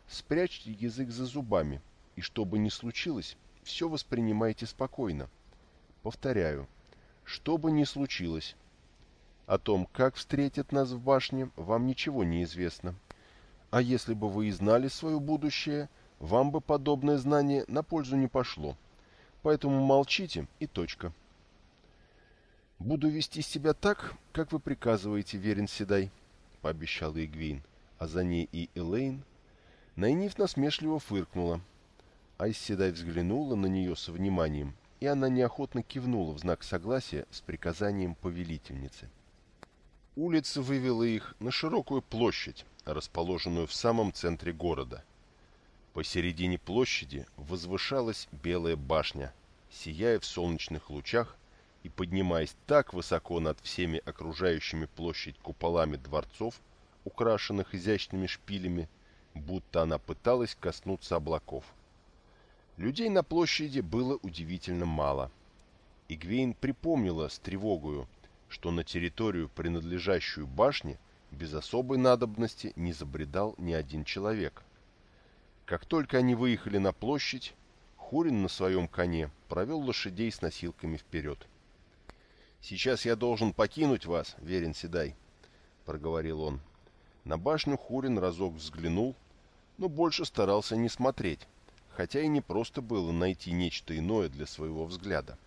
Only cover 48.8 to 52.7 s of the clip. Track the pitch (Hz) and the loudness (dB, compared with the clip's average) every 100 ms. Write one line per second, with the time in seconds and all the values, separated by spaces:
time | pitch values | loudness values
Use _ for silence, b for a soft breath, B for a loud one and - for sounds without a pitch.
48.8 | 67 78 73 71 67 - - - - - | 2 0 0 -4 -10 -12 -20 -20 -20 -14
49.8 | 80 78 117 110 - - 87 80 - 78 | -10 -2 2 2 0 -2 0 -2 -4 -8
50.8 | - 73 - 117 131 - b b b b | -8 -10 0 0 0 -6 b b b b
51.8 | - - 87 95 185 80 76 - - | -10 -6 -2 2 2 2 0 -4 4